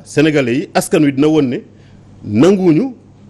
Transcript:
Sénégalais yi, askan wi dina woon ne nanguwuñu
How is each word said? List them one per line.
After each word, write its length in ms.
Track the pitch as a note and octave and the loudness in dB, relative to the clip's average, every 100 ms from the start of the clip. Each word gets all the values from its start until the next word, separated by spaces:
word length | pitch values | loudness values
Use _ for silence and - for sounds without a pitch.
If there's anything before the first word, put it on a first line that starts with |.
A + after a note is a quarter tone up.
| - | -8
Sénégalais 500 | - D3+ D3 B2+ B2+ | -2 0 0 -2 -4
yi, 120 | F#3+ | -4
askan 300 | F#3 - F#3 | -6 -2 0
wi 80 | D3 | 0
dina 160 | C3 D3+ | 0 0
woon 220 | D#3 C3+ | 0 0
ne 80 | C#3+ - - - - - - | -4 -10 -20 -20 -20 -20 -20
nanguwuñu 680 | A2 G#2 D#3+ G3+ F#3 D#3 C4 A#3+ - - - | -6 2 2 4 2 2 0 -6 -20 -20 -20